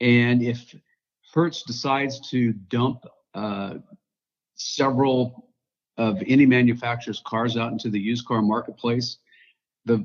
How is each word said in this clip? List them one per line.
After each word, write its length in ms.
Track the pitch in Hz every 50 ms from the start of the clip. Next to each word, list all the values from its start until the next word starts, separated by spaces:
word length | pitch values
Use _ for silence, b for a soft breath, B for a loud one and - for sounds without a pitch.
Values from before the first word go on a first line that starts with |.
And 420 | 123 123 120 120 120 120 123 123
if 320 | 120 123 120 120 - - - 151 _ _ _ _ _ _ _ _ _ _
Hertz 300 | - 160 170 170 - -
decides 680 | - - 120 120 - 139 135 139 139 135 120 - - -
to 220 | - 127 120 117
dump, 520 | 107 101 95 - - 120 127 135 - - - - _ _ _ _ -
uh, 400 | 95 107 104 101 98 98 95 87 - - _ - - _ _ _ _ _ _ _ _ _ _ _
several 920 | - - - - - 139 135 131 123 139 135 127 127 123 123 - - - _ _ _ _ _ _ _ _ _ _
of 260 | - 117 110 101 95 104
any 200 | - 131 139 143
manufacturer's 760 | 131 127 127 123 120 113 120 123 120 120 117 - - 104 - -
cars 300 | - 117 113 117 120 117
out 160 | 117 117 120
into 160 | - 110 - 117
the 120 | 101 104
used 260 | 98 110 120 117 -
car 160 | - 123 113
marketplace, 760 | 107 104 110 117 - - - - - 117 120 127 123 - - - _ b b b b b b b _ _ _ _ -
the, 200 | 113 117 107